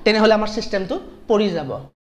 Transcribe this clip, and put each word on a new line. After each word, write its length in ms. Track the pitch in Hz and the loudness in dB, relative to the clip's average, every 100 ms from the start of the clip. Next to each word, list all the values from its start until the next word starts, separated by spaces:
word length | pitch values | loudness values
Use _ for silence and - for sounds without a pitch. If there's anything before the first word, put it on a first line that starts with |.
তেনেহ'লে 300 | 220 214 220 214 | 2 4 4 4
আমাৰ 100 | 214 226 | 0 -4
ছিষ্টেমটো 400 | - 202 190 330 - - - | -4 -6 -4 -8 -10 -20 0
পৰি 180 | 214 208 170 | 0 2 -2
যাব। 140 | 135 104 139 _ | -8 -10 -12 _